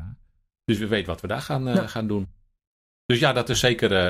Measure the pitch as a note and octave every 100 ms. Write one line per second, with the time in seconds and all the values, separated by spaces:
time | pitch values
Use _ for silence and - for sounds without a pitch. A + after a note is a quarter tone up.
0 | F2 B2 _ _ _ _ - G#2+ G#2+ G#2+
1 | F2 E2 F#2 A#2+ - C#3 C3 B2 A2 A#2
2 | G#2+ G#2 G2 - _ _ _ _ _ _
3 | - A#2+ C#3+ B2 A#2 A#2 B2+ A2+ A2 G2
4 | F2+